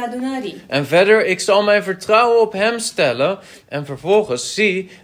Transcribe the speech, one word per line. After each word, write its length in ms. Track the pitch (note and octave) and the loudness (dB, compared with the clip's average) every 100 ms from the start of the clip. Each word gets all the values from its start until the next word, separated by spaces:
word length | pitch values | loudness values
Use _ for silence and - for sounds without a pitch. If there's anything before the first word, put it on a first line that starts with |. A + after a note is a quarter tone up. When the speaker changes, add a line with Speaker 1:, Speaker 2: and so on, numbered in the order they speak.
| A#3+ | -6
Speaker 1:
adunării." 560 | B3 C4 C4 G3 - - | -6 -6 -6 -8 -12 -6
Speaker 2:
En 160 | C#3 | -4
verder: 460 | C#3 E3 G3 G#3+ F3+ | 0 2 4 4 2
"Ik 120 | F3+ | -2
zal 220 | - G3+ | 0 2
mijn 200 | G#3 G#3 | 4 2
vertrouwen 580 | F#3 F#3 - A3 A#3+ A#3 | 0 -6 2 4 4 4
op 140 | G#3+ | 2
hem 240 | G3 G#3+ A#3 | 0 -2 -2
stellen. 600 | A3+ - C#3+ A#2+ D3+ G3 - - - | -6 0 0 2 -2 -2 -10 -20 -12
En 140 | C#3+ | -10
vervolgens, 720 | C#3+ C3 E3 G#3 G#3 B2 - | -8 -6 0 2 2 -4 -4
zie, 340 | - G#3+ F#3 F#3 - | -2 -2 -2 -8 -16